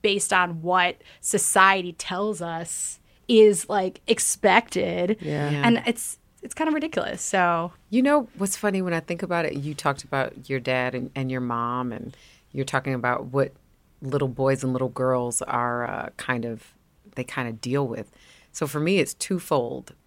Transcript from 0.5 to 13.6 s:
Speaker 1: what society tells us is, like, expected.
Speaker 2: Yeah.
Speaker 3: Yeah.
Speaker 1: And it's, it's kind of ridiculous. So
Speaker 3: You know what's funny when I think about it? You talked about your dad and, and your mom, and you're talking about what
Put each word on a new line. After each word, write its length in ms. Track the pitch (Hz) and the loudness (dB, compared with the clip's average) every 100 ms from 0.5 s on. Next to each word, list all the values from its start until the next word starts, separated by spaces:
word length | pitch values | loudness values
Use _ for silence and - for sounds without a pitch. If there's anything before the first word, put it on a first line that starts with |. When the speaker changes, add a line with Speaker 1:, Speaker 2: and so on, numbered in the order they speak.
| 165 | -2
Speaker 1:
what 340 | 170 180 180 - - - | 0 2 2 -2 -18 -10
society 720 | - 208 - 202 190 196 180 | -2 0 2 6 6 6 -2
tells 480 | 165 - 185 208 202 | -10 -6 -4 -4 -4
us 600 | 170 165 170 - - - _ _ - | -6 -8 -8 -8 -10 -12 _ _ 6
is, 420 | 226 214 202 - | 10 10 8 0
like, 320 | 208 185 - - | 0 0 -6 -2
expected. 1080 | 220 - - 208 190 240 - 185 175 180 214 | 0 0 2 4 4 4 -2 -2 0 0 -2
Speaker 2:
Yeah. 300 | 156 147 147 | -2 -2 0
Speaker 3:
Yeah. 120 | 147 | 2
Speaker 1:
And 180 | 233 233 | 4 2
it's, 340 | - 233 - - _ _ | 0 -4 -8 -12 _ _
it's 140 | 240 | -16
kind 140 | - 320 | -4 -2
of 60 | |
ridiculous. 460 | 302 320 - - - | 0 -2 -4 -4 -6
So 520 | - 190 175 170 175 - _ | -2 2 2 2 -4 -10 _
Speaker 3:
You 120 | 220 | 2
know 260 | 269 294 226 - | 4 4 0 -4
what's 180 | 196 - | -4 -2
funny 240 | 208 190 | -2 0
when 140 | 180 | 0
I 60 | 170 | -2
think 220 | 165 175 | -4 -6
about 220 | 180 175 | -2 0
it? 100 | 160 | 0
You 200 | - 143 | -4 -6
talked 300 | 143 147 139 | -2 -2 -2
about 440 | - 135 131 - - | -4 -2 -2 -6 -6
your 120 | 135 | -4
dad 340 | 123 127 127 | 0 0 -2
and, 160 | 123 - | -4 -8
and 160 | 139 131 | -6 -4
your 100 | 127 | -4
mom, 500 | 123 120 120 123 123 | -4 -2 -2 -4 -4
and 240 | 117 - - - _ _ | -8 -12 -16 -20 _ _
you're 120 | 139 | -6
talking 300 | 131 135 139 | -2 -2 -2
about 320 | 127 123 123 127 | -2 0 -2 -2
what 260 | 135 131 - | 0 -2 -4